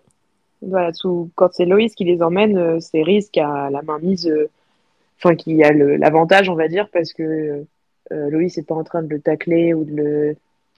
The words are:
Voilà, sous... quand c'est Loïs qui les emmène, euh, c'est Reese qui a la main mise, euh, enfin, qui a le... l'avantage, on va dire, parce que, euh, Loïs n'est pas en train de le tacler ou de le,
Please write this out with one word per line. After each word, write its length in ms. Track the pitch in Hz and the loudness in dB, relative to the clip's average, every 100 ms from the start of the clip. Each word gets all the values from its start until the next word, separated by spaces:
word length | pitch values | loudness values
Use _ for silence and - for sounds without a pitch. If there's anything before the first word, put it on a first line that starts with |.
| _ _ _ _ _ _ | _ _ _ _ _ _
Voilà, 300 | 196 185 175 | -4 -2 -2
sous... 380 | 165 185 175 170 | -4 -4 -4 -4
quand 180 | - 180 | 0 0
c'est 120 | - | 2
Loïs 300 | 180 196 226 | 2 2 2
qui 100 | - | -2
les 180 | 175 175 | -2 0
emmène, 340 | 165 180 214 196 | 0 2 2 2
euh, 200 | 170 165 | 0 -2
c'est 220 | 165 156 | -4 -2
Reese 280 | 156 208 202 | 2 0 0
qui 100 | - | -2
a 280 | 147 143 139 | -2 -4 -6
la 120 | 139 | -8
main 160 | 156 151 | -8 -6
mise, 300 | 170 190 170 | -4 -2 -2
euh, 200 | 151 151 _ _ _ _ _ _ _ | -2 -2 _ _ _ _ _ _ _
enfin, 160 | 180 | 0
qui 280 | 165 - 160 | 0 0 4
a 80 | 151 | 6
le... 240 | 147 143 147 | 6 4 4
l'avantage, 520 | 147 156 160 190 196 | 2 4 4 4 2
on 40 | |
va 140 | 165 160 | 0 -2
dire, 200 | 175 208 | -2 -4
parce 200 | 175 160 | -4 -4
que, 500 | - 160 156 151 143 151 _ _ _ - | -6 -6 -4 -6 -8 -12 _ _ _ -12
euh, 180 | 156 143 | -6 -4
Loïs 260 | 156 175 170 | -2 -2 -4
n'est 40 | |
pas 100 | 151 | -6
en 100 | 160 | -6
train 180 | 160 175 | -4 -6
de 60 | 156 | -6
le 120 | 151 | -4
tacler 520 | 156 151 - 170 170 | -2 -2 0 0 2
ou 100 | 160 | 0
de 80 | 151 151 | -4 -4
le, 400 | 147 147 151 151 _ _ _ | -2 -2 -2 -4 _ _ _